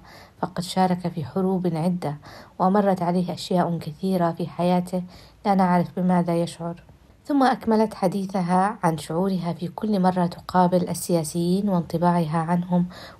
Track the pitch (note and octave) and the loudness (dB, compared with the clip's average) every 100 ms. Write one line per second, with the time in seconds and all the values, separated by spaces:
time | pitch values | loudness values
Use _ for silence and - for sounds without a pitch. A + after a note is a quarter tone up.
0 | - - - - F3+ - F3+ F#3 F#3 F3+ | -10 -20 -20 -10 -8 -6 -4 0 0 0
1 | E3+ E3+ D3 F#3+ F#3 F#3 F3+ D#3+ F3 F3 | -4 -6 -6 -2 0 0 0 0 0 -2
2 | D3 D3 - - - - F#3 G3+ G3 F#3 | -4 -8 -14 -20 -16 0 2 4 2 2
3 | F3 F3+ F3+ D#3 - F3+ E3+ E3 - D3+ | 0 0 -2 -6 -2 0 0 -2 -6 -6
4 | F#3+ F3+ E3+ E3 F3 - F3+ F3+ F3+ F#3 | -2 0 0 -2 -8 -2 0 2 0 -6
5 | F3+ - - - G#3+ F#3+ F3+ F3+ F3 - | -6 -16 -20 -6 0 4 4 4 2 0
6 | F3+ F3+ F3 E3+ E3+ - E3+ E3+ - - | 2 2 2 0 -2 -6 -10 -10 -16 -20
7 | _ - - C#4+ C4 A#3+ A3+ G#3+ A3 - | _ -20 -2 2 4 2 2 2 2 0
8 | F3+ G3 F#3+ G3 E3+ F#3 G3 A#3 E3+ D#3+ | -2 -2 -4 -4 0 2 2 0 -2 -2
9 | - D#3+ G3 F#3 E3+ D#3+ E3+ - G#3+ G3+ | -4 -2 0 -2 -4 -6 -8 -6 -2 2
10 | F#3 F#3 F3 - - F3+ F3+ F3+ F3 F3 | 2 2 -2 -4 -2 2 4 2 0 -6
11 | - E3+ D3+ F3 E3+ F#3+ G#3 F3 D#3 D#3+ | -2 -2 0 -2 0 0 2 0 -2 0
12 | F3 F3 D#3 E3 D#3+ F3+ F3+ F3+ F3 - | 2 2 0 -2 0 -2 2 0 0 -6
13 | - | -20